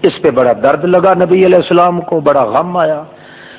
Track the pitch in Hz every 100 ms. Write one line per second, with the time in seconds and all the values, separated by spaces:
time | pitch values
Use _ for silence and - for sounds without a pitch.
0 | 190 - 156 123 123 107 127 147 170 180
1 | 185 180 180 185 185 180 160 175 175 175
2 | - 170 147 143 120 120 170 180 160 151
3 | 156 - - - -